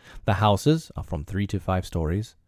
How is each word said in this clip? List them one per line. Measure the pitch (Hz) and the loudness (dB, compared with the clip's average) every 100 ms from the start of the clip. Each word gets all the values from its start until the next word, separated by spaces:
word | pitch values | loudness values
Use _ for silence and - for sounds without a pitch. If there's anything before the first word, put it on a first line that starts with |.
| - - - | -20 -6 0
The | |
houses | 95 107 98 147 160 - - | 2 4 4 4 2 0 -12
are | |
from | - 82 73 | -8 -8 -6
three | 95 101 | -4 -2
to | 98 | -2
five | - 92 - | -2 -2 -2
stories, | 87 78 95 107 - | -2 -2 -2 -4 -12